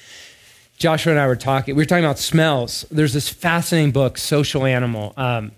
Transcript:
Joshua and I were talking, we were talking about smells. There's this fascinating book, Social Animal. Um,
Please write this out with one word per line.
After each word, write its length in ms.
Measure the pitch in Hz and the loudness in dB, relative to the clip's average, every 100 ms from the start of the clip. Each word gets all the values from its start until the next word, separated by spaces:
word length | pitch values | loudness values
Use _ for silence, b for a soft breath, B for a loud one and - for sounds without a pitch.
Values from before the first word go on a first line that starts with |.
| B B B B B B B - | B B B B B B B -2
Joshua 360 | 165 156 170 | 0 2 2
and 80 | 151 | 2
I 80 | 135 | 2
were 80 | 123 | 0
talking, 400 | 135 135 139 139 | 0 -2 0 -2
we 60 | |
were 40 | 143 | 2
talking 180 | 175 | 2
about 140 | 156 127 | 2 -2
smells. 680 | - 160 160 139 120 - - | 0 2 2 2 -4 -8 -4
There's 220 | 151 151 | 0 0
this 160 | 143 - | 0 -4
fascinating 640 | - 175 170 - 165 147 | -4 -2 0 0 2 2
book, 260 | 131 127 - | 2 0 -2
Social 480 | - 147 139 139 131 | -2 0 0 0 0
Animal. 480 | 127 123 113 104 - | 0 -2 -4 -8 -6
Um, 360 | 127 117 107 | -4 -4 -6